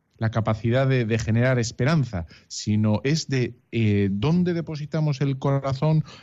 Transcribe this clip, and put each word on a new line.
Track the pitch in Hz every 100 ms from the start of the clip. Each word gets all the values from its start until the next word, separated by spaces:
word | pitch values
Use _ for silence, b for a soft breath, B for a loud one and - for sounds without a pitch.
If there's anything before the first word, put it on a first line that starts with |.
| _ -
la | 110
capacidad | 113 110 110 117 127 135
de, | 127 110
de | 113
generar | 113 113 127 123
esperanza, | 113 - 123 165 123 90 85 B B
sino | - - 107 107 107
es | 139 156 -
de, | 135 120 - _
eh, | 117 107 101 101
dónde | 101 135 175 175
depositamos | 170 165 151 147 160 151 135
el | 143 135
corazón, | 143 139 139 135 156 156 B B